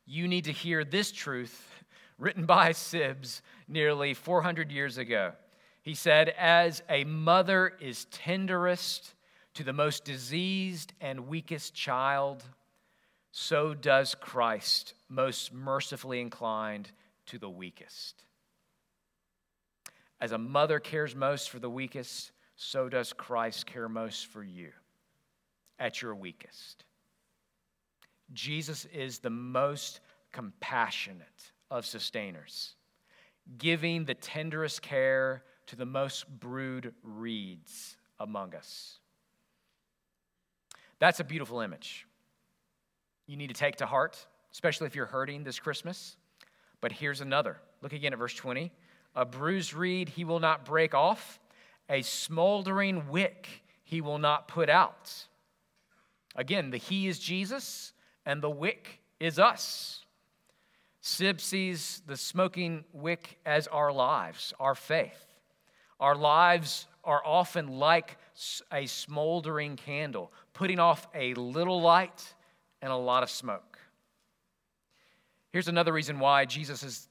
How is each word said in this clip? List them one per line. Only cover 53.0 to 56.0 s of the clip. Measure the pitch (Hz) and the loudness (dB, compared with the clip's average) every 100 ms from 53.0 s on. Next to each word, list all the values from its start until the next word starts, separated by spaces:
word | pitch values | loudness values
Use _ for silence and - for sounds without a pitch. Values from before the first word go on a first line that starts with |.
| 143 | 0
wick | 165 190 - - - _ _ | 0 0 -2 -18 -20 _ _
he | - 165 | -6 -4
will | 147 147 | -2 2
not | 151 147 - | 4 4 0
put | 165 147 | 0 6
out." | 175 156 - - - - _ _ _ _ _ _ _ | 6 6 0 -16 -16 -18 _ _ _ _ _ _ _